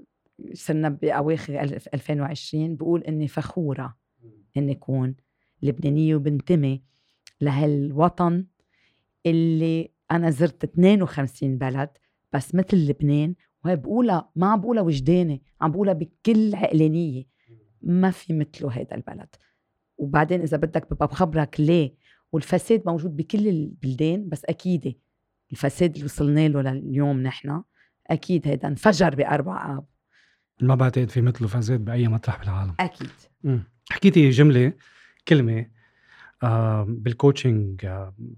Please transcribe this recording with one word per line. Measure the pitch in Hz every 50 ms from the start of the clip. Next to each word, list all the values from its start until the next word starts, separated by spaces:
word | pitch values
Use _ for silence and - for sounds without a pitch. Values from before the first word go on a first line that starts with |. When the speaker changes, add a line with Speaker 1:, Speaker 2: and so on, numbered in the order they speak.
| - _ _ _ _ _ _ - - - -
Speaker 1:
صرنا | - - - 160 156 156 156
بأواخر | 143 147 - 151 - 143 143 151 165 151 - - 139 143
ألف-، | - 143 - - - - -
ألفين | 139 - - 151 147
وعشرين، | 143 135 147 139 - - - 156 156 160 165
بقول | 139 156 165 170 170 -
إني | - 156 151 151 139
فخورة | - - 151 - - - 170 147 135 131 127 127 120 _ _ _ _ _ _ 117 - _ _ _ - 139
إني | 143 139
أكون | 139 - - - 131 135 127 127 127 _ _ _ _ _ _ _ _ -
لبنانية | - 139 131 120 - 143 143 151 160 156 156
وبنتمي | 151 139 151 147 139 - - 180 165 143 135 135 135 _ _ _ _ _ _ _ _ _ - _ -
لهالوطن | 139 143 131 139 151 151 147 143 139 143 139 143 160 175 175 - 180 170 170 175 190 185 _ _ _ _ _ _ _ _ _ _ _ _ _ _ -
اللي | 170 165 165 165 165 165 160 160 165 165 160 165 - _ _ _ -
أنا | - 170 170 165
زرت | 151 127 165 165 - - -
اثنين | 151 - 170 180 190 208 208
وخمسين | 185 143 - - 139 131 - - - 139 131 127
بلد، | 135 131 127 135 139 143 _ _ _ _ _ _ _ _ -
بس | 139 131 - -
مثل | 180 185 - - 185
لبنان، | 156 143 143 - 151 143 143 147 151 160 180 - _ _ _ _ -
وهي | 160 -
بقولها، | 135 127 - 202 233 247 233 190 165 - _ -
ما | 160 180 196
عم | 220 214
بقولها | 180 226 240 220 196
وجداني، | 170 156 135 131 139 175 180 180 165 147 135 _ _ _ -
عم | - 160
بقولها | 151 180 208 202 185
بكل | 156 156 - _ _ - 220 233 220 220 214 202
عقلانية، | 190 214 - - 156 156 156 156 170 170 160 127 127 131 _ _ _ _ _ 117 - _ _ _ _
ما | - - 175 180 185 190
في | 180 - - - 165
مثله | 156 147 - - - - 139
هيدا | 117 123 123 120 -
البلد. | 113 117 - - - - - _ _ _ _ _ _ _ _ _ _ _ _ _ -
وبعدين | 151 143 139 151 156 156 180 180
إذا | 165 147 160 147
بدك | 156 160 - 160 - - 156
ببقى | - 151 147
بخبرك | - - 185 165 151 160 151 143 - -
ليه. | 151 151 170 175 156 131 - _ _ _ _ _ _ _
والفساد | - 160 139 - - 180 - - 233 220 -
موجود | 180 170 165 151 180 151 143
بكل | 165 - - 208 208 214
البلدان، | 185 160 151 - - - - 135 131 123 151 160 170 202 208 185
بس | 151 147 -
أكيد | - 160 - - 180 180 156 - 135 120 _ _ _ _ _ _ _ _ _ _ -
الفساد | 135 - - 139 - - 180 175 147
اللي | 151 143
وصلنا | 143 - - 147 143 147 151 156 156
له | 147 139
لليوم | 135 135 131 139 - 143 135 139 143 143 143 131 131
نحن، | 131 - - - - - 165 - _ _ _ _ _ _ _ _ -
أكيد | 160 156 - - 185 165 - 147
هيدا | 143 139 - 147
انفجر | 147 - - 214 196 147 185 165 139
بأربع | 135 143 - 147 143 135 185 185 - 143 160 139 135
آب. | 143 _ _ _ _ _ _ _ _ _ _ _ _ _ _ -
Speaker 2:
ما | 123 127 135
بعتقد | 123 131 127 120 131 127 113
في | - 127
مثله | 117 123 120 - 117 104
فساد | 98 123 113 104 131 120 107
بأي | 101 117 123 120 113
مطرح | 110 113 - - 104 -
بالعالم. | - 98 98 95 98 95 85 -
Speaker 1:
أكيد. | 180 170 - - 139 - - _ _ _ _ _ -
Speaker 2:
مم. | 143 131 117 92 - _ _ _ -
حكيتي | - - - 202 - 170 151 139
جملة، | 123 113 147 151 135 123 123 131 - _ _ _ _ _ _ _ _ _ - -
كلمة، | 170 147 123 113 113 113 117 - _ _ _ _ _ _ _ _ - - - - _ - -
آه، | 117 113 113 113 110 110 107 104 98
بالكوتشنج، | 113 117 107 123 117 - - 139 143 143 - 131 113 107 104 98 95 95 -
آه، | 95 92 95 98 95 95 107 113 120 120